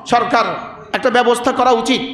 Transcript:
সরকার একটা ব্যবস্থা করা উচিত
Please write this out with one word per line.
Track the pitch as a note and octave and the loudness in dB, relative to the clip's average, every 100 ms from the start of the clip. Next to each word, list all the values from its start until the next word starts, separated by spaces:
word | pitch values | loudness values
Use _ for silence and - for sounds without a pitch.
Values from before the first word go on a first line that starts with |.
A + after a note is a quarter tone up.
| - | -2
সরকার | A#3+ A3+ A#3+ G3 C#3+ - - - | 0 2 0 0 -4 -10 -16 -10
একটা | G3 A#3+ | -4 0
ব্যবস্থা | A#3+ A#3+ A#3 C4 | 2 2 2 0
করা | B3+ B3+ | 0 2
উচিত | A#3 A#3 B3+ - | 2 2 -2 -4